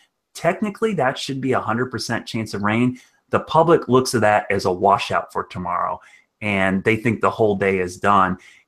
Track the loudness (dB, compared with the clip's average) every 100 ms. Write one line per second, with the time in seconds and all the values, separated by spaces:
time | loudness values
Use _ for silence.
0 | _ _ _ -4 -2 -2 -4 -4 -2 0
1 | -2 -2 -6 -6 -2 -2 -2 -2 -4 -6
2 | -4 -6 -4 -6 -6 -4 -2 2 0 -2
3 | _ _ _ -4 0 2 4 2 4 2
4 | 2 2 2 2 0 -2 -2 2 2 2
5 | 2 -4 -4 -8 -8 -8 -6 -4 -4 -6
6 | -14 _ _ _ -4 0 0 0 0 0
7 | 0 0 0 2 2 2 0 0 -2 -2
8 | 2 4 2 0 -10 -20